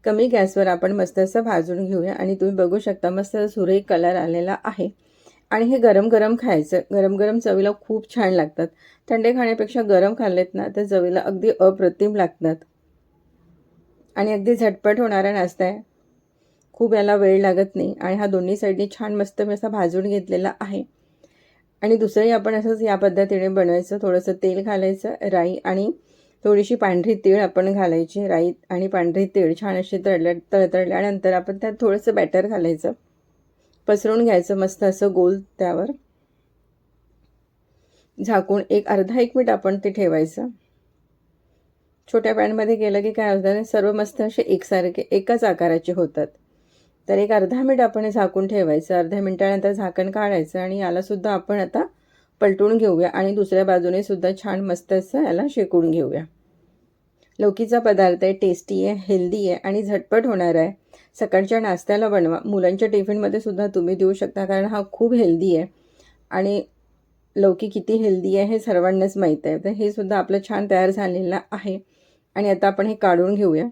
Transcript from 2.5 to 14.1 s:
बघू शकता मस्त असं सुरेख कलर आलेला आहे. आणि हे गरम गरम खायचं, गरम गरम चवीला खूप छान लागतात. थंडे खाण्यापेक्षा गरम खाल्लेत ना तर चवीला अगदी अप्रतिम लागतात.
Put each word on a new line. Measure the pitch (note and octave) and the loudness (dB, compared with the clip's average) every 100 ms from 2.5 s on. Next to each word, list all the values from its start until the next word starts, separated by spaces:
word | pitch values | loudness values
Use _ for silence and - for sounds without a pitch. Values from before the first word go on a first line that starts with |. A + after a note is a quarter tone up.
बघू | F#3+ F3+ G3+ | 0 0 0
शकता | G#3 F#3+ F3 | -4 -4 -4
मस्त | F#3+ G3 | -4 -4
असं | A3 G#3 | -4 -4
सुरेख | G#3+ F#3 F#3+ G3 | -2 0 0 0
कलर | F3 E3+ | 0 2
आलेला | F3+ E3+ E3+ F3 G3 | 0 -2 -2 -4 -6
आहे. | G#3+ G3+ F#3+ - _ _ _ _ _ | -8 -6 -8 -8 _ _ _ _ _
आणि | G#3+ | -2
हे | A#3 C4 | 0 4
गरम | A3+ G3 A3 | 6 6 6
गरम | A3 G#3+ A#3 | 4 4 0
खायचं, | B3 E3 D3+ F#3 - | 0 0 2 -2 0
गरम | G3 F#3+ | 0 0
गरम | G3 G#3+ A#3 | 2 0 0
चवीला | A#3 F#3+ G3+ G#3 | 0 2 0 -2
खूप | - A3 A3 | -6 -6 -4
छान | A#3+ G3 | -2 2
लागतात. | F3+ D3+ - E3+ _ _ _ - | 2 0 -4 -6 _ _ _ -4
थंडे | A3+ A3+ | 0 2
खाण्यापेक्षा | B3+ A#3 A3+ G#3+ A#3+ | 2 0 0 -2 -2
गरम | G#3+ F#3+ G3 A3+ | 4 4 4 0
खाल्लेत | G#3+ F3+ F3+ | 0 0 -2
ना | F#3+ G#3 | -4 -6
तर | G3 | -4
चवीला | G3+ G3 F3+ F3+ | 0 0 2 0
अगदी | - F#3+ A3 - | -2 0 0 4
अप्रतिम | F#3+ F#3+ F#3 E3+ G#3 | 2 4 0 2 -2
लागतात. | G#3 E3+ _ D#3+ D#3+ _ _ _ _ _ _ _ _ _ _ _ _ _ _ _ | 0 -2 _ -4 -4 _ _ _ _ _ _ _ _ _ _ _ _ _ _ _